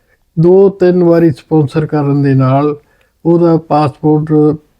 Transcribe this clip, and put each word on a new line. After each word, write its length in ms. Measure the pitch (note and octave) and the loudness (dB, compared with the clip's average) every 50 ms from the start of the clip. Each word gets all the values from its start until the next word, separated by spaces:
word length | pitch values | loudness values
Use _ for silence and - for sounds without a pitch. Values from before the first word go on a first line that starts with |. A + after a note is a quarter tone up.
| _ _ _ _ _ _ _ E3 | _ _ _ _ _ _ _ -2
ਦੋ 300 | D#3+ F3 F#3 F#3+ G3 F#3+ | 0 2 4 4 2 2
ਤਿੰਨ 340 | F#3 - F3+ F3+ F3+ F3+ F3 | 0 0 0 0 0 2 2
ਵਾਰੀ 280 | E3+ E3+ E3+ E3+ E3 | 2 2 2 0 0
ਸਪਾਂਸਰ 540 | - - - - D#3+ D#3 C#3+ C3+ - D#3+ D3+ | -2 -4 -6 -4 -2 -2 -2 -2 -4 -6 -6
ਕਰਨ 380 | D#3 - D3+ C#3+ C#3+ C#3 C#3+ C#3 | -4 -4 -4 -2 -2 -2 0 0
ਦੇ 100 | C#3 C3+ | 0 0
ਨਾਲ 440 | C3 C3 C3 C3 C#3 D3 D3+ C#3+ C#3+ _ _ _ _ _ _ _ _ - | 0 0 0 0 0 -2 -2 -4 -8 _ _ _ _ _ _ _ _ -2
ਉਹਦਾ 320 | E3 E3+ E3+ E3+ E3+ E3 | 0 0 2 2 0 0
ਪਾਸਪੋਰਟ 1000 | D#3+ D#3+ - D3+ D3 D3+ C#3 - _ - D3+ D#3 D3+ D3+ D#3 D3+ D3+ D3+ D3+ D3 D3+ _ _ _ | -2 -2 -2 -2 -2 -2 -2 -4 _ -2 -2 -2 -2 -2 -2 0 0 0 0 -2 -4 _ _ _